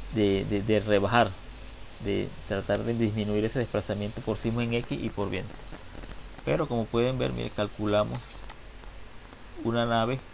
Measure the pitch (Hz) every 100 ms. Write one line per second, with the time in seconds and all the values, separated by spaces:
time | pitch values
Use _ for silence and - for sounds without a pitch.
0 | - 110 101 95 104 101 107 107 104 101
1 | 98 120 104 - - - - - - -
2 | 101 98 98 - - 98 - 104 117 117
3 | 110 107 104 107 110 135 113 104 - 101
4 | 104 - - 107 117 117 117 117 - 139
5 | 110 - 98 98 101 - - - - -
6 | - - - - 135 156 156 120 110 117
7 | 123 131 127 120 117 - 104 - 107 104
8 | 110 117 - - - - - - - -
9 | - - - - - - 117 117 117 117
10 | 113 131 -